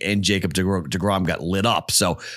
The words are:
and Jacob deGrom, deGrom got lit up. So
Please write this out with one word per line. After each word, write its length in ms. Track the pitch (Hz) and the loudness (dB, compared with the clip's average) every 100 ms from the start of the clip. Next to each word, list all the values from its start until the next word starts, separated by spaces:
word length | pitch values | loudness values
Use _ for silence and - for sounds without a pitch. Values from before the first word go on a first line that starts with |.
and 200 | 95 104 | 0 0
Jacob 300 | 92 98 90 | 2 2 0
deGrom, 340 | 82 92 98 73 | 0 0 0 -2
deGrom 400 | 92 98 95 87 | -2 0 0 0
got 160 | 80 | -2
lit 220 | 82 95 | -2 0
up. 260 | 113 87 - | 2 0 0
So 280 | - 92 85 - | 0 0 -2 -8